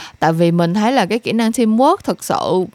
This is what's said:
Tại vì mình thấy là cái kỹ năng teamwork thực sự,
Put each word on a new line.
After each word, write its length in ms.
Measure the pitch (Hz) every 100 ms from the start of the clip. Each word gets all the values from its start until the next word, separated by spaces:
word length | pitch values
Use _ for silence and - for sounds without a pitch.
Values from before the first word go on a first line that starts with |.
| - -
Tại 140 | 156
vì 180 | 165 170
mình 240 | 170 170
thấy 180 | 190 214
là 140 | 269 185
cái 120 | 220
kỹ 140 | -
năng 180 | 220 226
teamwork 460 | 226 220 220 277 381
thực 200 | - 180
sự, 400 | - - - 180 185